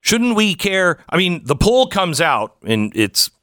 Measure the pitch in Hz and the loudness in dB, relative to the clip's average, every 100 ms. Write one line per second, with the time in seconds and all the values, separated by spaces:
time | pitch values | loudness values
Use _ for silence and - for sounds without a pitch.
0 | - 233 240 220 214 180 202 190 180 160 | 0 0 0 2 0 0 -2 0 0 -2
1 | - 170 185 170 123 139 202 247 262 196 | -4 -2 0 -4 -4 0 2 2 2 0
2 | 185 143 160 123 110 _ - 110 107 - | -2 0 0 0 -4 _ -2 -2 0 0
3 | 107 - - _ | -2 0 -4 _